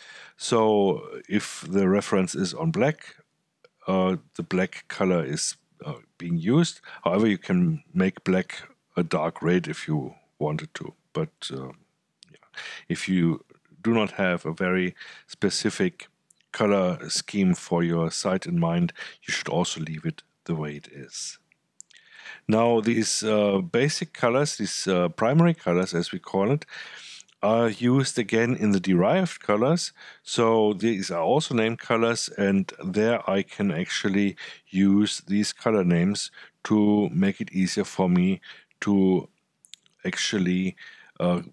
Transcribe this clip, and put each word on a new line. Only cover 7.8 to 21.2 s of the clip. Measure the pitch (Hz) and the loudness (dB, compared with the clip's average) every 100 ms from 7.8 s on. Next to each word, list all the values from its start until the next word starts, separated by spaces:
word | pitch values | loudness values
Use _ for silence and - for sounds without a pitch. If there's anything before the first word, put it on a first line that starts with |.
| - | -4
make | 90 92 - | 0 0 0
black | - 92 - - - _ _ - | 0 0 -2 -10 -18 _ _ -4
a | |
dark | 87 85 80 - | -2 -2 -4 -4
red | 80 90 80 | 0 0 0
if | - - | -8 -4
you | 80 127 - _ - | -4 -4 -12 _ -6
wanted | 151 156 156 | -4 -4 -8
to. | - - - _ | -14 -14 -16 _
But, | - 80 _ - | -6 -6 _ -12
uh, | 65 65 - _ _ _ _ _ | -12 -12 -16 _ _ _ _ _
yeah. | - _ - - - - | -20 _ -18 -16 -12 -8
If | 82 - | -6 0
you | 92 85 80 - _ _ _ | 2 2 0 -6 _ _ _
do | 110 | 0
not | 117 104 | 2 2
have | - 92 87 | 0 0 0
a | - | -4
very | 82 92 92 90 - - - - | -4 0 0 0 -4 -16 -20 -20
specific | - 101 - 110 - 92 - - _ _ _ _ | -4 -2 0 -2 0 -2 -4 -18 _ _ _ _
color | - 107 101 92 80 78 | -2 2 2 0 -2 -6
scheme | - - 101 92 | -8 -4 0 2
for | 87 - 87 | 0 0 -2
your | 85 85 82 | 0 0 -2
site | - 98 95 - | -2 -2 -4 -2
in | 87 | -2
mind, | 82 85 87 - - - | 0 0 -2 -4 -18 -14
you | - | -8
should | - - | -6 -4
also | 165 180 - | -2 -2 -6
leave | 78 78 | -8 -8
it | 82 78 - _ - | -8 -10 -14 _ -8
the | 82 | -6
way | 76 | -6
it | 73 - | -10 -16
is. | 71 67 - | -18 -16 -12